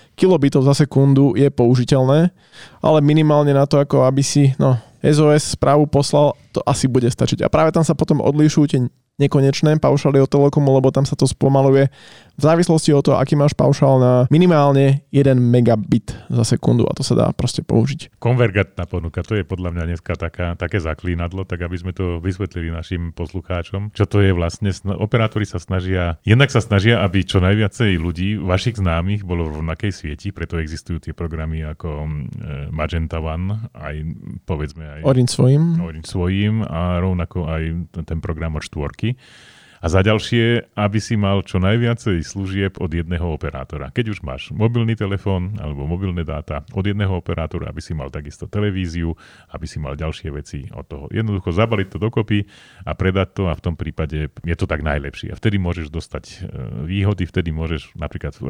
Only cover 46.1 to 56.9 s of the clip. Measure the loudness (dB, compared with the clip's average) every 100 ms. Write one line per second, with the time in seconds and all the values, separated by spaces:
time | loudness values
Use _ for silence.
46.1 | -6 -6 -8 -8 -10 -8 -6 -4 -2 -2
47.1 | -4 -4 -6 -6 -8 -10 -10 -10 -8 -8
48.1 | -10 -14 -14 -10 -4 -4 -2 -4 -4 -4
49.1 | -6 -12 -20 _ -14 -12 -10 -10 -6 -8
50.1 | -8 -10 -12 -12 -14 -12 -16 -14 -14 -8
51.1 | -6 -4 -4 -2 0 0 0 -4 -4 -4
52.1 | -2 -2 -2 -2 -12 -20 -14 -10 -4 -2
53.1 | 0 -2 -2 -4 -4 -6 -6 -8 -6 -6
54.1 | -6 -8 -8 -6 -4 -2 -2 -2 -4 -6
55.1 | -10 -12 -6 -2 0 -2 -4 -6 -10 -10
56.1 | -12 -14 -16 -14 -12 -12 -10 -6